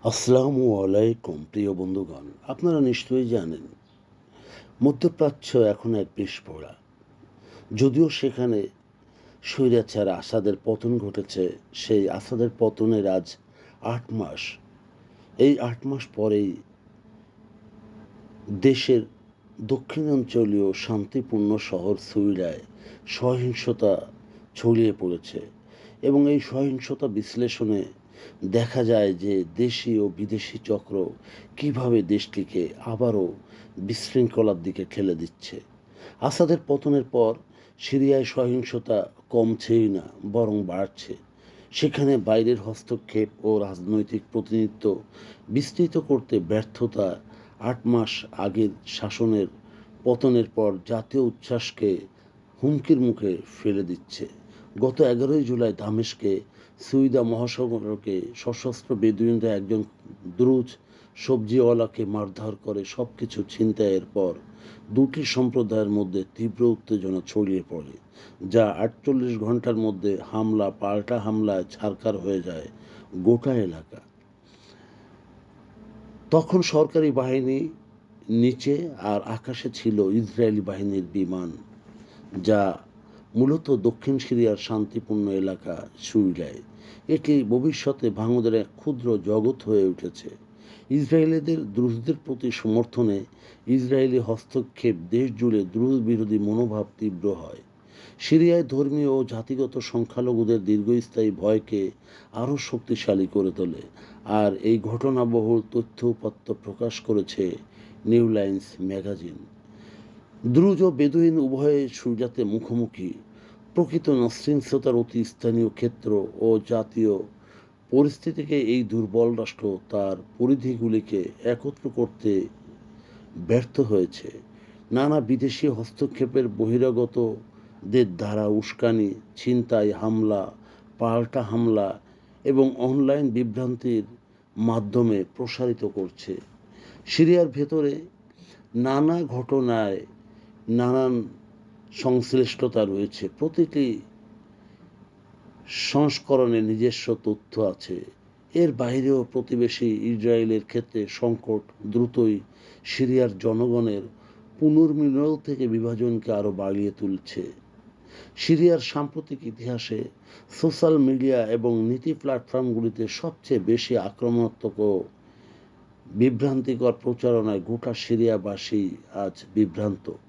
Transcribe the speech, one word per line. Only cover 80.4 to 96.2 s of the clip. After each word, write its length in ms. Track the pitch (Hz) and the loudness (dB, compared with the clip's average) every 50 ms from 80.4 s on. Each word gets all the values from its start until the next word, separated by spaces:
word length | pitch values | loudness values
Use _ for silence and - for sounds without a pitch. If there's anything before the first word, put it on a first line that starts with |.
| 120 110 107 104 | 2 2 2 0
বাহিনীর 440 | 95 95 95 92 101 101 98 98 90 85 | -2 -4 -6 -4 -4 -2 -2 -2 -4 -4
বিমান, 380 | 82 98 92 87 92 92 90 85 80 - - - - - - - - - - - - - - - - 95 90 104 | -4 -4 -2 -2 -2 -6 -6 -8 -10 -14 -18 -20 -20 -20 -20 -20 -20 -20 -20 -20 -20 -20 -20 -10 -10 -4 0 2
যা 140 | 107 104 98 92 78 - - - _ - - - - - - - - | 4 4 2 0 -2 -4 -12 -20 _ -20 -20 -20 -20 -20 -20 -4 2
মূলত 320 | 110 127 135 151 165 - - 135 113 | 2 4 4 2 0 2 0 0 2
দক্ষিণ 360 | 95 120 117 - - 135 139 131 | 2 0 0 0 -2 -2 -2 -2
সিরিয়ার 400 | - - 127 117 120 110 104 101 - | 0 0 2 4 4 4 2 0 -2
শান্তিপূর্ণ 600 | - 117 107 104 104 - 113 - - 107 104 104 101 | -4 -2 -2 -2 -2 -4 -8 -4 -2 -2 0 0 0
এলাকা 420 | 98 95 95 95 92 - - - 82 80 - - - - - | 0 0 -2 -2 -4 -6 -8 -10 -10 -10 -12 -16 -18 -16 -14
সুইডায়। 560 | - - 110 101 92 85 87 82 69 65 - - - - - - - - - - - | 0 2 2 4 4 0 -2 -6 -10 -10 -14 -18 -20 -20 -20 -20 -20 -20 -16 -2 -2
এটি 260 | 156 151 - 151 151 143 120 | -2 0 2 2 2 4 4
ভবিষ্যতে 640 | 104 117 127 131 156 143 - - 139 139 139 127 113 | 2 0 2 2 0 -2 0 -2 -4 -2 0 -2 -2
ভাঙনের 440 | 98 101 110 113 123 123 113 113 110 | -2 0 0 2 2 2 2 2 2
এক 140 | 113 101 - - | 2 -2 -4 -12
ক্ষুদ্র 300 | - - 151 143 120 120 123 113 101 82 98 | -8 -6 -6 -6 -2 0 0 0 0 0 0
জগৎ 300 | 107 110 107 123 127 - | 0 2 2 0 -2 -2
হয়ে 260 | - 101 110 101 95 95 | -2 2 4 4 4 4
উঠেছে। 380 | 87 - - 90 85 - - - - - - - - - - - - - - - | 0 -2 -8 -12 -12 -12 -16 -18 -18 -18 -20 -20 -20 -20 -20 -20 -20 -20 -6 -2
ইসরায়েলিদের 720 | 131 151 143 - 160 165 156 160 165 160 143 156 165 156 - 104 | 0 0 2 4 4 4 4 4 2 0 0 0 -2 -2 -4 -4
দ্রুজদের 440 | 101 117 123 123 117 117 113 147 151 139 | -2 0 0 0 0 -2 -2 -4 -4 -4
প্রতি 260 | - - 131 110 131 123 | -4 -10 -8 -4 -4 -4
সমর্থনে 640 | 113 - - 110 107 117 117 117 - 120 120 107 101 98 - - - - - - - _ - | -4 -2 -2 2 2 2 2 0 0 0 0 2 0 -2 -4 -10 -18 -20 -20 -20 -20 _ -2
ইসরায়েলি 540 | 117 123 131 127 123 135 135 131 127 123 127 | 0 0 0 2 2 2 2 2 2 2 0
হস্তক্ষেপ 760 | 113 104 113 110 - - - 135 113 - _ - - 117 101 85 82 87 | 0 0 -4 -6 -6 -6 -4 -4 -4 -4 _ -2 0 0 0 0 -4 -2
দেশ 160 | 107 117 131 131 107 | 0 0 0 0 -2
জুড়ে 240 | 107 120 120 110 104 98 90 | 0 0 2 2 2 0 0
দ্রুজ 240 | 92 110 120 131 135 131 | 0 0 2 2 2 2
বিরোধী 380 | 113 113 120 107 | 2 2 0 0